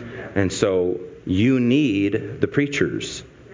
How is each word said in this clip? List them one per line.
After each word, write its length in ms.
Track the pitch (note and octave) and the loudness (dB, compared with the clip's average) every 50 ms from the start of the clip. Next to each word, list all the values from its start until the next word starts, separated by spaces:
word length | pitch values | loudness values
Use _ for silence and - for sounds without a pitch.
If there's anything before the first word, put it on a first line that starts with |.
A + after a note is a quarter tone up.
| - - - - - - - | -14 -14 -12 -12 -12 -4 0
And 180 | G2+ G2 F2+ | 0 0 0
so 480 | - - A2+ G2+ F#2+ F#2 F2+ F2+ F2+ - - - - - - | 2 2 0 2 2 2 2 0 -2 -4 -8 -12 -16 -14 -4
you 360 | - F#2 F#2 G#2+ B2+ C3+ B2+ | -2 2 2 4 4 4 4
need 840 | A#2+ A#2+ B2+ D3 D3+ B2+ G2 G2+ G2+ G2+ G#2 A2 - A2 - - | 4 4 4 4 4 2 2 2 2 0 0 -2 -4 -6 -2 -2
the 60 | - - | -2 0
preachers. 760 | - C#3+ C#3+ C#3+ - - F#2 C#2+ A#1 A1 - - - - - - - - - - | 2 0 0 0 0 0 0 0 0 -4 -6 -8 -10 -12 -14 -16 -20 -20 -20 -10